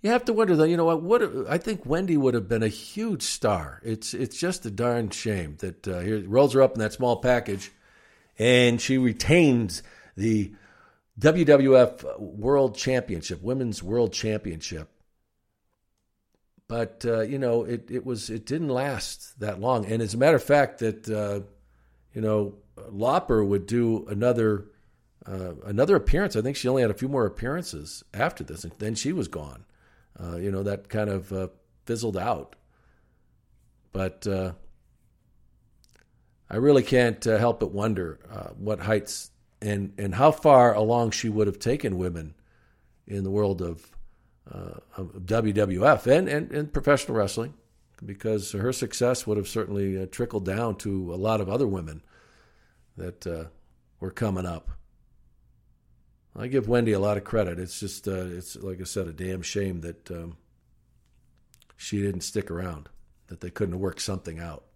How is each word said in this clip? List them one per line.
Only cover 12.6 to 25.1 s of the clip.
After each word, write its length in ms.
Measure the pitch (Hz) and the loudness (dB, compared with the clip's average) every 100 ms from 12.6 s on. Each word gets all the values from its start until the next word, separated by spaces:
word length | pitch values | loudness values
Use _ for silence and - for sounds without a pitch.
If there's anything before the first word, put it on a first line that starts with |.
| 135 104 | 4 0
Championship, 680 | 131 127 - 90 - 82 | -2 -2 -2 -8 -6 -8
Women's 400 | 92 131 123 101 | -6 -4 -4 -6
World 300 | 90 117 113 | -4 0 0
Championship. 760 | - 110 107 104 82 - 80 78 _ _ _ _ _ _ _ _ _ _ _ _ _ _ _ _ _ _ | 0 -4 -4 -6 -10 -10 -12 -14 _ _ _ _ _ _ _ _ _ _ _ _ _ _ _ _ _ _
But, 360 | 117 113 - | -4 -4 -4
uh, 180 | 120 113 | -2 0
you 160 | 110 139 | 0 -2
know, 260 | 127 117 | 0 0
it, 260 | 113 120 - | 0 -6 -6
it 160 | 127 127 | -8 -6
was, 240 | 117 - | -8 -6
it 160 | 110 - | -10 -6
didn't 220 | 147 156 | -4 -2
last 720 | 127 139 117 - - - - | -2 -2 -4 -8 -12 -18 -8
that 180 | 107 95 | -8 -4
long. 280 | 110 123 101 | 0 0 0
And 140 | 113 | -2
as 140 | 110 | -2
a 40 | 110 | 2
matter 180 | 139 143 | 4 4
of 80 | |
fact, 340 | - 143 139 - | 4 4 4 0
that, 300 | 113 107 - | -4 -4 -6
uh, 320 | 107 104 101 98 _ _ _ _ _ _ | -4 -4 -6 -8 _ _ _ _ _ _
you 80 | 117 | -4
know, 340 | 110 107 101 101 _ - | 0 0 0 -6 _ -20
Lauper 680 | - 98 113 160 - 113 | -14 -2 2 2 2 2
would 220 | 101 101 95 | 4 2 0
do 400 | 117 117 113 - | 0 2 0 -2
another, 600 | 101 120 117 110 104 101 _ _ _ _ | 0 2 4 2 0 -4 _ _ _ _